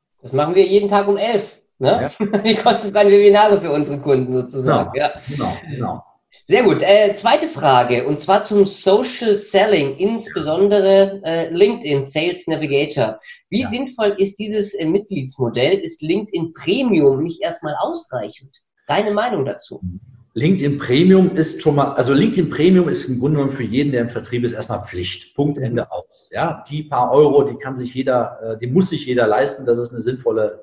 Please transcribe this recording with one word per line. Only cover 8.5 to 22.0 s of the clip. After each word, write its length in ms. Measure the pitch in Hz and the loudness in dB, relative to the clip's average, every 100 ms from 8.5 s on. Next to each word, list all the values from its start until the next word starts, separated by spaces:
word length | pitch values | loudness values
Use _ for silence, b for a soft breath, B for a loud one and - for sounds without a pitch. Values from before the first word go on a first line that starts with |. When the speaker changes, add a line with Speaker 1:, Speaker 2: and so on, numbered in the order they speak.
| 202 196 | 2 2
Speaker 1:
Social 640 | - 190 208 247 - 233 196 | 2 2 2 0 -4 -2 -2
Selling, 640 | - 196 214 180 139 135 | 0 2 4 2 0 -2
insbesondere, 1200 | 202 226 - 175 151 165 202 202 190 196 196 196 | -2 -4 -8 -8 -4 0 2 4 4 4 4 0
äh, 260 | 165 165 165 | -6 -4 -2
LinkedIn 540 | 170 208 240 151 139 | 2 2 2 -2 -4
Sales 420 | 135 156 170 175 - | -2 -4 -4 -4 -6
Navigator. 720 | 156 147 139 156 143 110 - B B B | -4 0 -2 -2 -2 -2 -4 B B B
Wie 120 | 208 | -6
Speaker 2:
Ja. 60 | 254 | -4
Speaker 1:
sinnvoll 440 | 240 269 - 208 196 | -6 -8 -2 -2 0
ist 180 | 196 - | -2 -4
dieses, 380 | 214 214 202 202 | -6 -4 -6 -4
äh, 100 | 160 | -2
Mitgliedsmodell? 920 | 196 - 175 131 - 120 123 139 196 | -2 -2 -8 -8 -6 -4 -2 0 0
Ist 240 | 165 - | -4 -10
LinkedIn 500 | 156 196 208 170 165 | -4 -4 -4 -6 -8
Premium 720 | - 156 233 254 175 139 135 | -8 -4 -2 2 2 2 2
nicht 180 | 165 165 | -4 -4
erstmal 320 | 170 170 156 147 | -6 -6 -8 -6
ausreichend? 760 | 214 339 - 123 104 - 131 _ _ _ - | -6 -6 -10 -10 -10 -14 -20 _ _ _ -4
Deine 240 | 160 208 | -2 -2
Meinung 340 | 208 233 196 131 | -2 -4 -4 -6
dazu? 360 | - - - 90 90 _ - _ 117 | -8 -14 -14 -12 -14 _ -20 _ -2
Speaker 2:
LinkedIn 400 | 147 190 143 139 | 0 2 0 -4
Premium 580 | - 127 190 190 175 - | 0 2 6 6 4 2
ist 260 | 156 - | -4 -2
schon 140 | 156 143 | 0 0
mal, 180 | 131 | 0
also 200 | - | 0